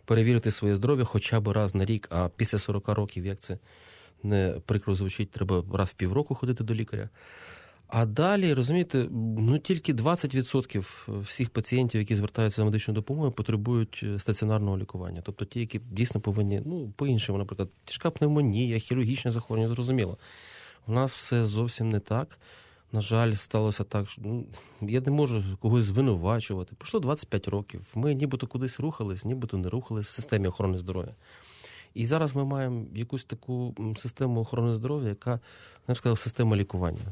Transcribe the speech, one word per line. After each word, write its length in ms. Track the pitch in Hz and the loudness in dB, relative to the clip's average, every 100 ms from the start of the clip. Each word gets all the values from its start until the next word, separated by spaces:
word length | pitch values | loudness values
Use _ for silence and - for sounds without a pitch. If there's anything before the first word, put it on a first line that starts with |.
| - | 2
перевірити 460 | 113 113 120 113 | 4 6 6 4
своє 240 | - 104 98 | 0 2 2
здоров'я 300 | 117 143 117 | 4 2 2
хоча 340 | 107 - 117 | 0 2 2
б 80 | 104 | 2
раз 280 | 101 104 101 | 2 2 2
на 100 | 95 | 2
рік, 220 | 113 - | 0 0
а 180 | 85 90 - | 0 0 0
після 240 | 113 104 | 0 0
сорока 340 | - 101 - | -2 -2 0
років, 320 | 104 101 - 90 | 0 0 -4 -6
як 140 | 98 | -6
це 180 | - - - - - - - _ | -8 -10 -10 -20 -20 -20 -20 _
не 320 | 104 101 92 - - | 0 4 4 0 0
прикро 300 | 104 - 95 | 0 2 0
звучить, 360 | 95 - 101 | 0 -2 -6
треба 320 | - 95 92 90 | -2 0 2 0
раз 160 | 92 92 | 0 0
в 40 | |
півроку 420 | - 90 113 147 139 | 0 0 0 0 -2
ходити 280 | 123 120 | -2 -2
до 100 | 110 | -2
лікаря. 360 | 110 107 104 104 - - - - - - - _ 113 | -2 -2 -6 -8 -12 -20 -20 -20 -20 -20 -20 _ 0
А 100 | 113 | 2
далі, 480 | 107 175 202 180 | 4 4 4 4
розумієте, 540 | 135 123 175 175 135 120 120 113 110 | 4 4 2 2 2 0 -2 -2 2
ну, 220 | 110 147 | 4 2
тільки 340 | - 180 - | 2 0 0
двадцять 420 | 127 123 170 143 131 | 2 2 2 0 -2
відсотків 720 | 123 135 127 104 92 - - 104 | 0 0 0 -4 -6 -10 -10 -8
всіх 260 | 101 - 123 | -8 -4 -2
пацієнтів, 520 | - - 123 123 110 | -2 0 0 2 0
які 140 | 104 104 | 0 0
звертаються 460 | 101 - 110 107 | 0 0 0 2
за 40 | 107 | 2
медичною 300 | 107 - 107 | 2 0 -2
допомогою, 360 | 104 147 147 | -2 -2 -2
потребують, 680 | 117 107 110 110 120 110 - | -2 0 0 2 2 0 -4
е, 160 | 107 101 | -6 -4
стаціонарного 580 | - 104 107 107 101 95 | -2 0 2 2 2 0
лікування. 440 | 98 92 90 87 87 | -4 -6 -8 -8 -10
Тобто 200 | 98 101 | -8 -8
ті, 140 | 120 | -4
які 220 | 113 107 120 | -4 -6 -6
дійсно 300 | 98 120 107 | -2 0 0
повинні, 400 | 107 101 101 98 147 | -2 0 2 0 -2
ну, 280 | 175 120 - | -6 -8 -4
по-іншому, 420 | 143 117 107 98 | 0 0 0 -2
наприклад, 320 | 101 95 92 - - | -4 -4 -6 -6 -16
тяжка 260 | - 170 | -4 -4
пневмонія, 680 | - 147 151 139 104 123 113 | 0 2 4 4 2 2 0
хірургічне 520 | - 123 117 135 123 | 0 0 0 0 0
захворювання, 440 | 117 - 110 113 117 | -2 -2 0 0 0
зрозуміло. 420 | 123 131 95 - - - - - - - - | 0 0 0 -4 -14 -20 -20 -20 -20 -16 -2
У 40 | |
нас 220 | 117 131 | 0 0
все 320 | - - 120 113 | -2 0 2 2
зовсім 440 | 107 120 - 113 | 2 -2 0 0
не 100 | 107 | 0
так. 400 | - 110 151 - - - - _ _ | 0 -2 -2 -10 -20 -20 -20 _ _
На 100 | 110 | -2
жаль, 320 | 101 113 117 | 2 4 4
сталося 500 | 104 - 110 107 104 | 2 0 0 2 0
так, 260 | 101 107 101 | -2 -2 -4
що, 120 | - 104 | -6 -6
ну, 200 | 120 - - - - | -6 -6 -14 -20 -8
я 200 | 104 123 | -2 0
не 100 | 131 | 2
можу 320 | 147 143 113 98 95 | 2 4 2 0 0
когось 240 | 117 120 | 4 4
звинувачувати. 920 | 107 101 135 92 90 113 - 95 90 - | 4 4 4 4 2 0 -2 -6 -6 -12
Пройшло 220 | - 220 | -4 -2
двадцять 300 | 135 151 - | 0 -2 -2
п'ять 180 | 104 - | -4 -2
років. 340 | 101 101 87 95 113 | -4 -4 -12 -8 -2
Ми 180 | 143 | 0
нібито 340 | 135 143 127 127 | 2 0 -2 -4
кудись 320 | 123 127 - | -4 -4 -4
рухались, 460 | 135 - 104 95 104 | -6 -4 -6 -4 -4
нібито 320 | 131 117 98 | -4 -4 -2
не 120 | 90 | -2
рухались 380 | 110 - 110 101 | -4 -4 -6 -6
в 60 | |
системі 340 | - 117 110 92 | -8 -2 0 0
охорони 300 | - 95 92 | 0 0 0
здоров'я. 380 | 90 92 87 - - - - - - - - | -2 -6 -6 -12 -20 -20 -20 -20 -20 -20 -14
І 120 | - 117 | -6 0
зараз 300 | 156 156 135 | 0 0 0
ми 100 | 139 | -2
маємо 400 | 139 131 123 107 107 | -2 -2 -4 -6 -8
якусь 300 | 120 135 - | -6 -8 -8
таку, 500 | 113 - 123 123 - | -12 -6 -6 -4 -6
м, 180 | 110 110 | -6 -6
систему 440 | 123 - 131 117 | -8 -4 0 0
охорони 340 | 113 123 117 113 | 0 0 0 0
здоров'я, 340 | 123 147 120 | -2 -2 -2
яка, 300 | 101 - 117 - - - - - | -4 -2 -4 -6 -20 -20 -14 -4
я 60 | |
б 40 | 123 | 0
сказав, 220 | 123 110 | 2 2
система 360 | - - 117 104 | 0 0 2 4
лікування. 440 | 101 92 87 - - | 2 0 -2 -2 -6